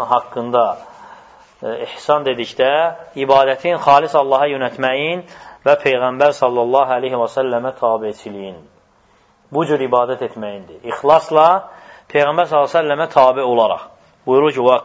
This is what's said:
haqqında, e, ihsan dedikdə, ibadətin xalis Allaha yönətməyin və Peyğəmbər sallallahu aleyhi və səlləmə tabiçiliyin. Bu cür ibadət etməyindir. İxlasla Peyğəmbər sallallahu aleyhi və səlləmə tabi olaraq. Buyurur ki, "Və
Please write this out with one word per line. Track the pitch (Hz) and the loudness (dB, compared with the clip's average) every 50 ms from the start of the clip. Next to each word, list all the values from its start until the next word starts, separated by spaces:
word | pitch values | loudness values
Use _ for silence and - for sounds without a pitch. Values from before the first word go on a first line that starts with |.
| 120 | -2
haqqında, | 117 123 120 - - - 123 117 120 123 120 113 104 - - - - - - - - - - - _ _ _ _ _ _ _ - | -2 -2 -2 -2 -4 -8 -8 -6 -2 0 0 0 0 -2 -6 -14 -20 -20 -20 -20 -20 -20 -20 -20 _ _ _ _ _ _ _ -10
e, | 110 113 - 117 | -10 -10 -10 -10
ihsan | - - - - - 147 147 143 | -12 -14 -8 -2 -2 -2 0 0
dedikdə, | 135 123 120 113 - - - 131 135 143 156 165 165 160 - - - - | -2 -4 -4 -6 -8 -2 0 2 2 2 2 0 -2 -4 -8 -16 -14 -8
ibadətin | 139 139 135 139 135 135 135 131 131 - 175 170 156 | -6 0 4 4 4 4 4 0 -2 -2 -4 -4 0
xalis | - 143 139 143 160 156 - | 4 4 4 4 4 2 0
Allaha | 147 135 135 135 131 147 | 0 2 2 2 2 2
yönətməyin | 147 139 131 127 120 - 139 131 131 131 139 147 160 175 180 175 - - - - - - _ _ | 0 -2 -4 -6 -6 -4 -4 -2 -2 -2 -2 -4 -4 -6 -8 -10 -16 -20 -20 -20 -20 -20 _ _
və | 139 147 143 - | 2 2 2 2
Peyğəmbər | 139 131 123 127 127 127 131 143 147 135 | 0 0 0 0 -2 0 2 2 2 2
sallallahu | - 135 123 123 123 117 120 131 139 135 131 127 | 2 0 0 0 0 0 2 2 2 2 2 0
aleyhi | 123 131 127 127 120 | -2 -2 -4 -2 -2
və | 117 113 | -4 -2
səlləmə | - 139 131 127 120 117 123 131 131 - | -2 -4 -2 -2 -2 -4 -4 -6 -6 -2
tabiçiliyin. | 123 113 110 107 110 107 104 - - 110 101 101 98 98 90 82 76 _ _ _ _ _ _ _ _ _ _ _ _ _ _ _ _ _ | -2 -2 -2 -2 -4 -8 -8 -10 -14 -16 -14 -12 -14 -14 -16 -18 -20 _ _ _ _ _ _ _ _ _ _ _ _ _ _ _ _ _
Bu | 143 156 165 | -4 -4 -2
cür | 151 151 139 131 | 0 -2 -2 0
ibadət | 123 127 120 123 123 131 - 127 110 | 0 0 0 0 0 -4 -6 -6 -8
etməyindir. | - 113 107 104 101 98 92 - - - - 117 | -8 -10 -10 -10 -12 -14 -16 -20 -20 -14 -12 -12
İxlasla | 110 - - 143 160 160 - - 156 156 160 170 185 196 - - - - - - - - _ - | -10 -2 2 2 2 2 2 2 2 4 4 4 2 0 -2 -10 -18 -20 -20 -20 -20 -20 _ -4
Peyğəmbər | - 147 143 143 151 175 175 147 | -2 0 0 0 0 -2 -2 0
sallallahu | 156 147 139 131 | 0 0 0 2
aleyhi | - | 0
və | 170 | -2
səlləmə | 160 147 143 147 165 - - | 0 0 -2 -4 -4 0 2
tabi | 147 131 127 127 135 131 | 4 4 4 2 0 -2
olaraq. | 123 120 117 110 104 87 - - - - _ _ _ _ _ _ | 0 2 2 2 0 -2 -6 -8 -16 -20 _ _ _ _ _ _
Buyurur | 127 127 135 151 151 | 2 2 4 2 2
ki, | 131 131 | 0 2
"Və | 120 127 127 120 | 2 2 2 2